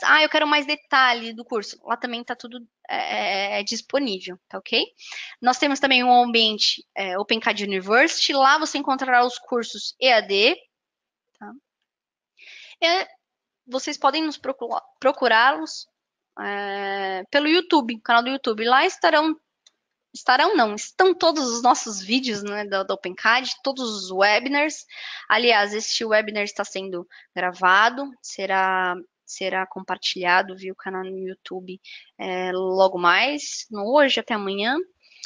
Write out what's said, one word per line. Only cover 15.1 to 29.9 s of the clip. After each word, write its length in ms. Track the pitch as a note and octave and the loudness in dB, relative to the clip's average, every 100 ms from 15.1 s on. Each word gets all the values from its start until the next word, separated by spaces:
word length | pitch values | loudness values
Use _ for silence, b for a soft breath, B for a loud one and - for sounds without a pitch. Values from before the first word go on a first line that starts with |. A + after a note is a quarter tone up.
| C#4+ B3 A3+ B3+ D#4+ D#4 - - _ _ _ _ - | 2 4 6 4 2 -6 -12 -16 _ _ _ _ -12
é, 840 | G3+ G3+ G3+ G3+ G3 G3 F#3+ F#3+ G3 | -8 -6 -6 -6 -6 -4 -4 -6 -2
pelo 160 | C#4+ D4+ | 0 2
YouTube, 520 | F4 F4 D#4 A#3 A3+ | 2 2 0 0 -6
canal 220 | - A#3 | 2 2
do 60 | B3 | 2
YouTube. 360 | C4+ A#3+ G#3+ A#3 | -4 -4 -2 2
Lá 200 | C4 F4+ | 4 2
estarão, 540 | - E4+ D4+ D#4 D#4 _ _ _ _ _ _ _ | 2 2 4 2 -2 _ _ _ _ _ _ _
estarão 420 | - - C4 E4+ F4+ | -6 2 4 4 4
não, 180 | A3 G#3+ | 2 -2
estão 380 | - - F#4+ | -6 2 2
todos 360 | F4 E4+ D#4 B3 | 4 0 0 -2
os 120 | A#3 | 0
nossos 400 | B3 B3+ A#3 G3 | 2 2 -2 -8
vídeos, 420 | F#3+ C4 B3+ G#3 | -2 -2 -2 -6
né, 220 | G3+ G#3 G#3 | -6 -8 -4
da, 180 | G3 | -4
da 100 | G3 | -4
OpenCAD, 600 | G3 F3+ F#3 A3 B3 B3 - | -6 -8 -2 2 2 0 -6
todos 260 | C4+ C4 A#3 | -6 -4 -6
os 220 | G#3 F#3 | -8 -4
webinars. 760 | F#3 G3+ G#3+ C4 C#4+ D4+ - - B B B B | 2 4 4 0 0 -2 -4 -16 B B B B
Aliás, 440 | A3 A#3+ G#3+ G3+ | 2 4 4 2
este 300 | G#3+ - - | -4 -6 -4
webinar 400 | A3+ G#3+ G#3+ G#3 | 0 0 0 -4
está 220 | G3+ - G3 | -6 -6 -8
sendo 420 | F#3+ F#3+ F3 F3 B B | -8 -8 -10 -12 B B
gravado, 800 | F3+ F3+ F3+ F#3 G3 A3+ B3+ C#4 B3+ | -6 -6 2 4 6 4 0 -10 -12
será, 720 | - - F#3+ F#3+ F#3+ F#3 F#3 F3+ F3 _ - | -16 -8 -2 0 0 0 -2 -4 -10 _ -18
será 400 | - F#3+ F#3 F#3 | -10 -6 -4 -6
compartilhado 880 | F#3+ F#3 | -10 -8